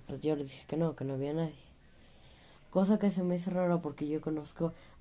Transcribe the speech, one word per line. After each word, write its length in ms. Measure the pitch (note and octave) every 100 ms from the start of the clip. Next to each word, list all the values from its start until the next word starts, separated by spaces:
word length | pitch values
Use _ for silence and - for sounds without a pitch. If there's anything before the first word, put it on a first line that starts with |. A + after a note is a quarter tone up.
| -
pues, 120 | C3+
yo 160 | D3 D3
les 140 | C#3
dije 160 | - -
que 100 | D3
no, 180 | E3 C#3
que 100 | C3+
no 80 |
había 180 | C3+ C#3
nadie. 220 | D#3+ D#3+ D3+ - - - - - - - - - - -
Cosa 260 | F#3 F#3+ G#3+
que 140 | G3+
se 100 | F3+
me 140 | F3+ F3
hizo 160 | F3
raro 320 | F3+ F3+ E3+
porque 240 | D#3+ C#3 D3+
yo 120 | D3+
conozco 540 | D#3 D#3 C#3+ - E3 - - -